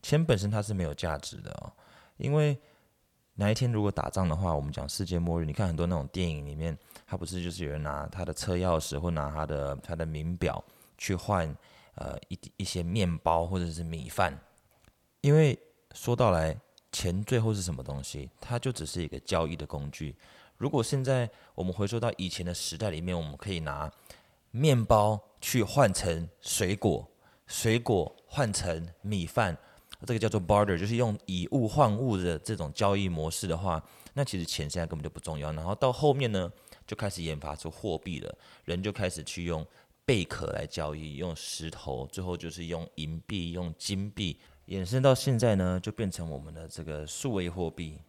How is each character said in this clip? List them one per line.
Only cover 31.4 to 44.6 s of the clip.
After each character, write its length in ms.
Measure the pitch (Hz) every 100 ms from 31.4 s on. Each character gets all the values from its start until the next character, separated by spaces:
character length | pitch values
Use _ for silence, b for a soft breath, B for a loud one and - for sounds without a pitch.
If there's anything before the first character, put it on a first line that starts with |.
| 87
物 160 | 139 110
换 280 | 151 127
物 220 | 104 131 98
的 220 | 87 78
这 160 | -
种 180 | 104 78
交 240 | - 101 101
易 120 | 95
模 220 | 82 78
式 160 | - 98
的 80 | 82
话， 260 | 95 80 - B B
那 100 | -
其 140 | 139 95
实 60 |
钱 260 | 82 - 76
现 100 | 87
在 60 | 82
根 100 | 80
本 60 |
就 80 | 73
不 80 | -
重 180 | - 78
要。 120 | 76
然 120 | 78
后 100 | 82
到 180 | 104 131
后 220 | 123 147
面 160 | 143 123
呢， 200 | 101 87 - B B -
就 100 | -
开 140 | 104
始 100 | 90
研 180 | 82 76
发 160 | 73 76
出 120 | 80
货 300 | - 110 80
币 220 | 92 76
了， 180 | 50 - B B
人 160 | - 87
就 120 | 101
开 180 | 98 95
始 140 | 82
去 200 | 78 -
用 220 | 85 82 76 b b _
贝 180 | - 117
壳 240 | 85 - -
来 120 | -
交 300 | 78 - 76
易， 220 | 76 78 71
用 180 | 87
石 340 | 80 - - 80
头， 380 | - - 64 65
最 100 | -
后 140 | 90 87
就 120 | 85
是 180 | 80 82
用 220 | 85 85
银 260 | - 76 82 -
币、 240 | 104 85
用 220 | 85 87 78
金 320 | - 98 101
币， 280 | 104 92 76 b b